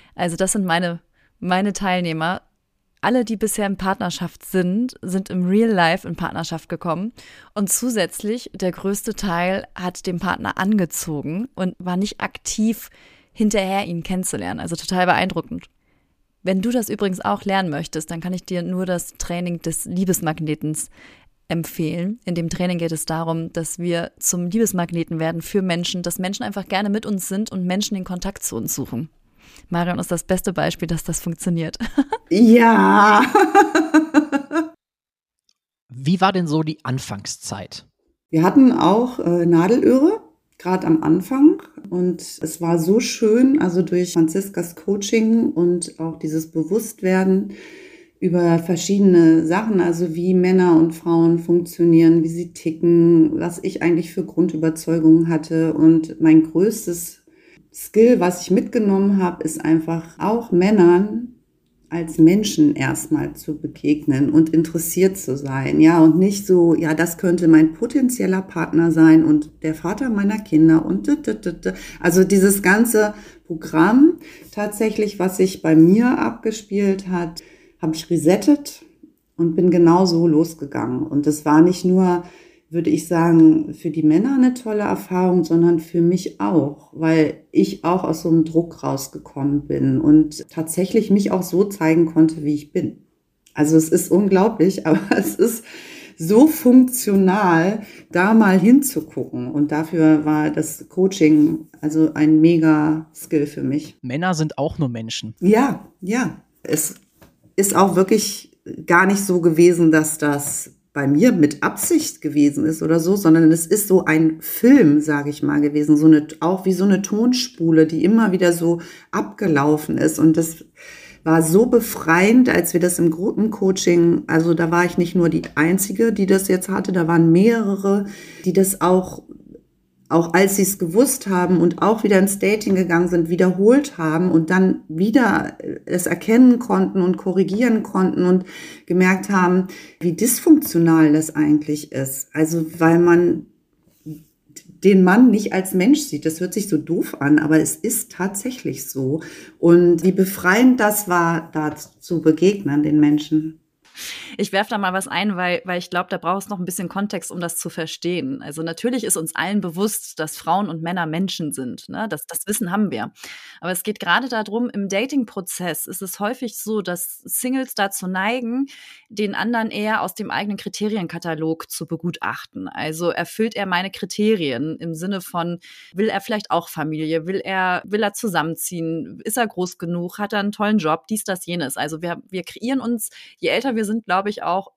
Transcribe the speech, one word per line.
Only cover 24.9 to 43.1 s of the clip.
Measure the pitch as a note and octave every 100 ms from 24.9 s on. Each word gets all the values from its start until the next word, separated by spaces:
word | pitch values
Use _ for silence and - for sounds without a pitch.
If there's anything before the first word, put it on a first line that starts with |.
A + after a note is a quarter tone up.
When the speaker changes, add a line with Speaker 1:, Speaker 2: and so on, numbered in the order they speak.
| E3+ E3 D#3+
Speaker 1:
werden | D#3+ E3
für | - G#3
Menschen, | F#3+ E3+ F3 F3+
dass | F3 F3
Menschen | F#3 G3+
einfach | G#3 G3+ F#3
gerne | F#3+ G#3
mit | G3+ G#3+
uns | G3 -
sind | F#3+ A3
und | F#3+ F3+
Menschen | F#3 G#3 G3
den |
Kontakt | F3+ F3+ G3 G3
zu | - -
uns | G3 -
suchen. | B2+ A#2 D#3+ _ _ _ _ - _
Marion | F3 F3 F3
ist | F3
das | E3+
beste | - F#3 G3+
Beispiel, | F3 D3+ - D#3+
dass | D#3+
das | - E3
funktioniert. | - E3 - E3+ D#3+ -
<laughs> | A3+ - C#4 - -
Speaker 2:
Ja. | D#4+ A3+ A#3 A#3 G#3+ F#3+ G3+ G#3 G#3
<laughs> | B3+ G#4+ D#4+ F#4+ - - - D4+ D#4 - D4+ C#4+ - D4+ D#4+ - _ _ _ _ _ _ _ _ _ _ _
Speaker 3:
Wie | B2 C3+ F3+
war | F#3+
denn | F#3+ E3+
so | D3+
die | D#3 D#3+ C3
Anfangszeit? | B2+ - G#2 - - - G2 - - - _ _ _ _
Speaker 2:
Wir | D#3+
hatten | D#3+ C#4+ C4
auch, | - E3 G#3 B3 -
äh, | - F3 E3+
Nadelöhre, | E3 F3+ A#3+ - B3+ D4+ A4 - _ _ _
grad | F3+ F#3 -
am | D#3+
Anfang. | D#3 E3+ F#3 C4 D4 G4 - - -
Und | F3+ F3+ E3+
es | - - D#3+ -
war | E3+ E3+
so | E3 G#3+
schön, | -